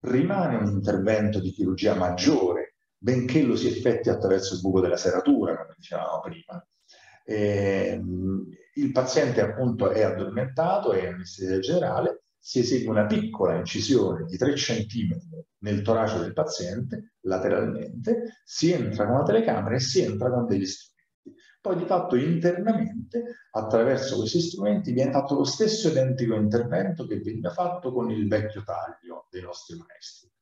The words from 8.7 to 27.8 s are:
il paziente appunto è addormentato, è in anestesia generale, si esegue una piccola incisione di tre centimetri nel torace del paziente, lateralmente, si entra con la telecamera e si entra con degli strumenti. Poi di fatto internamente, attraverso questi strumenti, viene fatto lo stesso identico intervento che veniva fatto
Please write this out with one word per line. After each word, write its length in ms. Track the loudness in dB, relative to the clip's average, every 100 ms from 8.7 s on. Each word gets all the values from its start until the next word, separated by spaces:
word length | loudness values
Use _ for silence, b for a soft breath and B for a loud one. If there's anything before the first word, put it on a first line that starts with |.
il 180 | -4 0
paziente 480 | 0 2 2 2 2
appunto 500 | 0 0 -2 2 0
è 120 | 2
addormentato, 920 | 2 0 -4 -4 -4 -2 0 0 2
è 140 | 0 -2
in 80 |
anestesia 440 | -6 -12 -8 -2 -2
generale, 680 | 2 0 2 0 -2 -4 _ _
si 220 | -4 0
esegue 300 | 2 2 2
una 160 | 2 2
piccola 500 | 2 0 0 0 2
incisione 680 | -2 -4 2 4 4 -2
di 120 | -6 -2
tre 200 | 0 0
centimetri 880 | 0 -2 -4 -2 -2 -4 -8 -18 -20 _
nel 240 | -4 -2
torace 360 | 2 2 2 -2
del 140 | -4
paziente, 840 | -2 -2 -4 -6 -6 -6 -8 -12 _
lateralmente, 1160 | -4 -2 0 0 0 -4 -8 -8 0 0 -2 -12
si 280 | _ 0 2
entra 340 | 2 0 0 2
con 120 | 2
la 40 |
telecamera 500 | 4 4 4 0 0
e 60 | 0
si 200 | 2 2
entra 300 | 2 0 0
con 160 | 0 0
degli 180 | 0
strumenti. 260 | -2 -6 -16 _ _ _ -20 B B B
Poi 140 | -2 -2
di 80 |
fatto 320 | 2 0 2 2
internamente, 1300 | 2 2 2 2 0 0 0 -6 -8 -8 -8 -12 -8
attraverso 640 | -6 2 4 4 2 0 -2
questi 240 | 0 0
strumenti, 500 | -2 -2 0 0 0
viene 220 | 0 2
fatto 240 | 0 0 0
lo 80 |
stesso 460 | 0 2 0 2 0
identico 440 | 2 2 0 0
intervento 720 | 0 2 2 0 -2 -2 -4 -6
che 140 | -6
veniva 300 | -6 -6 -6
fatto 420 | -2 -4 -2